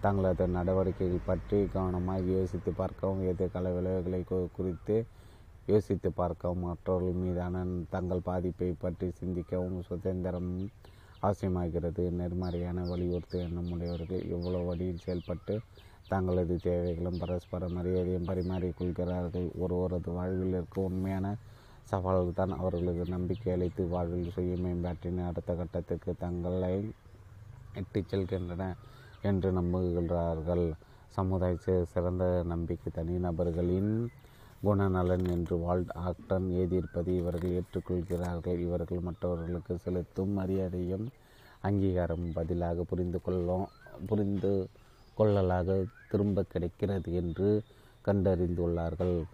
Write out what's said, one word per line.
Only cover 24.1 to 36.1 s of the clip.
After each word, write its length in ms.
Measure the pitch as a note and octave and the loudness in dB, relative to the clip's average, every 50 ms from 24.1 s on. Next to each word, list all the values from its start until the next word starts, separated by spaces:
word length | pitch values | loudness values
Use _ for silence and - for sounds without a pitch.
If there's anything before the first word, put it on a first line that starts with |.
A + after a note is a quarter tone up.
| F2 F2 F2 E2+ F2+ | 0 -2 -2 -2 -2
சுய 240 | - F2+ F2+ F2+ | 0 0 0 0
மேம்பாட்டின் 640 | F2 F2+ F2+ F2+ F2 F2 F2 F2 E2 - F2 F2 F2+ F2+ | 0 0 0 0 0 -2 -2 -4 -4 -4 -4 -2 -2 -2
அடுத்த 280 | F2+ E2 E2 - - F2 | -2 -2 -4 -2 -2 -2
கட்டத்திற்கு 580 | E2 F2+ D#2+ - F2+ E2 - F2 E2 - - F2 - | -2 -2 -4 -4 -4 -2 -2 -4 -4 -2 -4 -4 -4
தங்களை 560 | F2 F2 F2+ F2 E2+ F2+ F2+ F#2 F#2 F2+ F#2 G2 G2+ A2 - - - - - - - - - - - - - - - - - | -4 -4 -4 -2 -2 0 0 0 0 2 0 0 -2 -4 -6 -12 -18 -20 -20 -20 -20 -20 -20 -20 -18 -18 -18 -18 -16 -14 -8
இட்டுச் 360 | - F#2+ - - A2 F#2 - | -8 -8 -4 -2 -4 -2 0
செல்கின்றன 540 | - G2 F#2+ F2+ F#2+ F#2 F#2 F2 F2 E2+ F#2+ F#2+ F2+ - - - - - - - - - - | -2 -2 -2 0 -2 -4 -4 -4 -4 -4 -4 -4 -4 -8 -12 -20 -20 -20 -20 -20 -20 -4 0
என்று 260 | G2+ G2+ F#2+ F2 F#2+ F#2 | 0 2 4 4 4 2
நம்புகிறார்கள். 1120 | F#2 F2+ F2 F2 F2+ F2+ F2+ E2+ F2 E2+ E2 F2 F2 E2+ E2+ E2 D#2+ D#2 D#2+ F2 F2 F2 E2 D#2 - - - - - - - | 4 2 2 2 2 2 2 2 2 2 2 2 2 2 0 0 -2 0 0 2 2 2 2 0 -4 -10 -20 -20 -20 -20 -8
சமுதாய 460 | - - F#2+ F#2 F#2 F2+ F2+ F2+ F2+ | -4 -2 0 2 2 2 2 2 0
சி-, 280 | E2+ - - F#2 F2+ F2 | 0 0 2 2 2 2
சிறந்த 420 | E2+ - F2+ F2 F2+ F2+ F2+ F#2 F2+ F2+ F2+ E2+ | 2 0 0 0 0 2 2 2 2 2 2 0
நம்பிக்கை 440 | E2+ E2+ E2+ E2+ E2 F2 E2+ - - - | 0 -2 -2 -2 -2 -4 -4 -4 -6 -4
தனிநபர்களின் 1000 | - E2 E2 F2+ F2+ F2+ F2+ E2+ D#2+ F2+ F2 E2 E2+ F2 F2 F2+ F#2 G2 G#2 G#2+ A2+ A#2+ A#2 - - - - - - - - - - - | -4 -2 -2 0 0 0 0 0 2 0 0 2 2 2 2 2 2 2 2 2 0 -2 -4 -6 -12 -20 -20 -20 -20 -20 -20 -16 -2 2
குணநலன் 640 | G2+ G#2 G2 G2 F#2+ F#2 F#2 F2+ F2+ F#2 F2+ F#2 F2+ | 2 4 4 4 4 4 4 4 4 4 4 4 2
என்று 260 | F2 F2 E2+ D#2+ F2+ E2+ | 2 0 0 0 0 0
வால்ட் 340 | E2 F2 F2+ F2+ F2+ E2 - D#2+ | 2 2 2 2 0 -2 -4 -4
ஆக்டன் 480 | E2+ F2+ | -4 -4